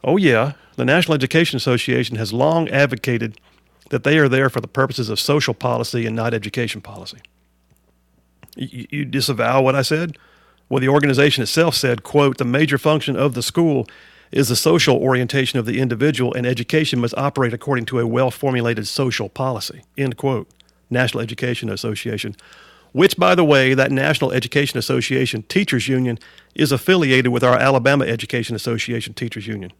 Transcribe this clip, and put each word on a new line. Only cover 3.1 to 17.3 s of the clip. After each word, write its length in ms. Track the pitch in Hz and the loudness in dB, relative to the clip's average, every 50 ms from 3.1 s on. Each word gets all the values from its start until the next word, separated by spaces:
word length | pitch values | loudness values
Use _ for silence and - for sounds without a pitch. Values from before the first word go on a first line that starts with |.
| 120 113 117 110 107 _ _ _ _ _ _ _ _ _ _ - | -2 -2 -4 -6 -8 _ _ _ _ _ _ _ _ _ _ -6
that 160 | 143 127 - | -6 -2 0
they 140 | 139 151 160 | 2 4 4
are 100 | 147 135 | 4 4
there 220 | 123 131 135 131 | 4 2 2 0
for 100 | - - | -2 -4
the 80 | - - | -8 -4
purposes 400 | _ 135 135 131 131 - 120 104 | _ -2 -2 0 -2 -6 -4 -4
of 100 | 110 - | -4 -4
social 360 | - - 143 151 - - 113 | 0 0 0 0 0 -2 -4
policy 500 | _ - 123 120 117 117 - - 120 113 | _ -4 -4 -2 -2 -4 -4 -4 -4 -4
and 100 | 113 113 | -4 -4
not 200 | 113 113 117 117 | -2 -2 -2 -2
education 480 | 110 104 107 - 127 120 110 - 110 | -4 -6 -6 -6 -4 -4 -4 -6 -10
policy. 380 | - - 101 98 95 - - - _ _ _ _ _ _ _ _ _ _ _ _ _ _ _ _ _ _ _ _ _ _ _ _ - _ - - | -14 -16 -18 -16 -16 -18 -20 -20 _ _ _ _ _ _ _ _ _ _ _ _ _ _ _ _ _ _ _ _ _ _ _ _ -20 _ -14 -14
Y-, 100 | 131 - | -12 -12
y-, 160 | - 120 - - | -12 -16 -14 -10
you 160 | 147 147 143 | -8 -8 -8
disavow 560 | 123 120 135 131 - 131 104 117 117 127 135 | -4 -4 -4 -2 -2 0 0 0 2 4 4
what 120 | 127 131 131 | 4 4 2
I 80 | 139 | 2
said? 360 | 131 - 156 156 175 165 151 _ _ _ _ _ _ _ _ _ _ _ | 0 0 0 -2 -2 -6 -8 _ _ _ _ _ _ _ _ _ _ _
Well, 120 | 127 135 | -2 0
the 80 | 127 135 | 2 4
organization 540 | 139 147 143 143 131 127 143 151 - - | 4 4 4 4 4 4 4 4 4 0
itself 320 | 117 - - 160 170 165 - | -2 0 2 2 2 2 2
said, 280 | - - 127 120 110 | 0 0 0 -2 -2
quote, 340 | - - - 147 143 139 127 | -6 0 2 4 4 4 2
"The 80 | - 143 | 0 -2
major 320 | 120 123 143 160 139 143 | -2 2 0 2 2 0
function 400 | 135 - 151 156 147 - - 131 | 0 2 2 2 2 0 -2 -2
of 160 | 95 135 147 | 0 0 0
the 100 | 127 120 | 0 -2
school 460 | 117 - - 170 170 160 147 131 113 - - - - - _ _ _ _ | -6 -2 0 0 2 2 2 0 -2 -4 -12 -20 -20 -20 _ _ _ _
is 160 | - - 143 104 | 0 0 2 2
the 60 | 120 | 0
social 420 | - - 156 170 165 - 151 127 | 2 4 4 4 4 4 4 4
orientation 600 | - - 131 131 123 123 117 - 139 131 - - 131 | 4 4 2 2 2 0 0 0 -2 -2 0 -2 -2
of 80 | 113 | -2
the 140 | 117 113 120 | -2 -2 -2
individual, 520 | 131 120 120 107 135 151 143 - 123 120 - | -2 -2 0 0 0 0 2 0 -2 -2 -2
and 120 | 123 120 | -2 -2
education 540 | 123 127 113 120 - - 156 156 - - 123 | -2 -2 -4 -4 0 0 0 0 2 0 0
must 120 | 120 117 - | -2 -2 -2
operate 360 | - 135 143 | -2 -4 -2